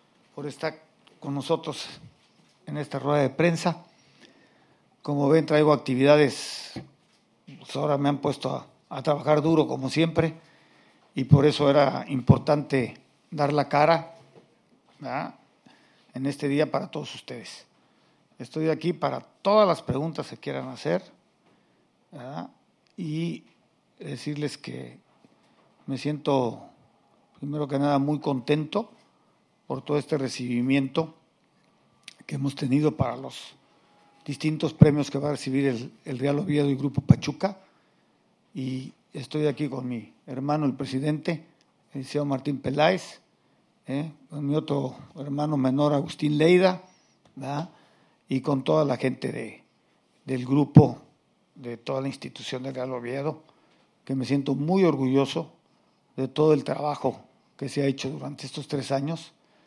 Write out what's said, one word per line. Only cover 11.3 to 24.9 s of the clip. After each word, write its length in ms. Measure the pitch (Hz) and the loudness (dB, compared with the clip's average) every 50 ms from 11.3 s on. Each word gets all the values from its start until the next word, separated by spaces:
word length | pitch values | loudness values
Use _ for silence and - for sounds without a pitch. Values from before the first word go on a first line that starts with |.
| 151 143 139 | 8 8 8
eso 240 | 151 135 - 147 139 | 8 4 4 4 4
era 340 | 139 147 143 139 135 131 123 | 6 6 4 4 2 -2 -4
importante 920 | - 139 123 - - 135 117 - - 147 147 135 - 139 131 117 - - - _ _ _ _ _ _ | -4 -6 0 4 4 2 4 2 0 0 0 0 0 -2 -2 -2 -2 -6 -12 _ _ _ _ _ _
dar 240 | 170 147 147 139 147 | -4 -2 0 0 0
la 160 | 147 139 - | 0 0 2
cara, 440 | 147 143 151 160 165 156 156 - - - - _ - - - _ _ _ _ _ _ _ _ _ _ - | 2 4 4 4 4 2 0 -6 -16 -20 -20 _ -20 -20 -20 _ _ _ _ _ _ _ _ _ _ -14
¿verdad?, 380 | 143 123 123 147 165 - - _ _ _ _ _ _ - _ _ _ _ _ _ _ _ | -10 -8 -6 -6 -8 -8 -12 _ _ _ _ _ _ -20 _ _ _ _ _ _ _ _
en 140 | - 131 135 | -10 -6 -6
este 220 | 139 139 - 147 139 | -6 -4 -4 -4 -2
día 220 | 139 147 151 147 | 0 0 0 0
para 200 | - 143 190 - | -2 -4 -6 -6
todos 240 | - 156 147 - - | -10 -10 -10 -12 -14
ustedes. 500 | - - - 127 120 - - - - - _ _ _ _ _ _ _ _ _ _ _ _ _ _ - | -16 -16 -14 -14 -14 -14 -16 -18 -20 -20 _ _ _ _ _ _ _ _ _ _ _ _ _ _ -16
Estoy 300 | 123 - - 156 160 160 | -14 -10 -6 -2 -2 -2
aquí 240 | 156 156 160 175 | -2 -2 -2 -4
para 280 | 165 170 147 139 131 123 | -2 -2 -2 -4 -4 -6
todas 460 | - - _ _ - 196 208 214 208 | -10 -14 _ _ 0 4 4 6 6
las 140 | 185 160 - | 4 2 0
preguntas 480 | - - 123 139 156 165 143 151 139 - | -2 -4 -4 -4 -4 -4 -6 -8 -10 -10
que 80 | 139 | -12
quieran 320 | - - 147 135 135 131 131 | -12 -10 -8 -8 -8 -8 -10
hacer, 340 | 127 117 - 151 175 190 - - - _ _ _ _ _ _ _ _ _ _ _ _ _ _ _ _ _ _ _ | -10 -8 -4 -2 -2 -2 -4 -8 -20 _ _ _ _ _ _ _ _ _ _ _ _ _ _ _ _ _ _ _
¿verdad? 380 | - 139 123 131 147 - - - _ _ _ _ _ _ _ _ _ | -18 -16 -14 -14 -12 -12 -14 -14 _ _ _ _ _ _ _ _ _
Y 500 | - 175 151 151 160 170 170 - - - _ _ _ _ _ _ _ _ _ _ - | -10 -8 -6 -4 -4 -4 -4 -6 -8 -12 _ _ _ _ _ _ _ _ _ _ -16
decirles 600 | 180 151 135 123 - 147 151 143 147 135 - - | -12 -12 -10 -8 -8 -8 -6 -4 -6 -6 -6 -10
que 400 | - - 123 127 131 120 | -14 -12 -12 -12 -12 -14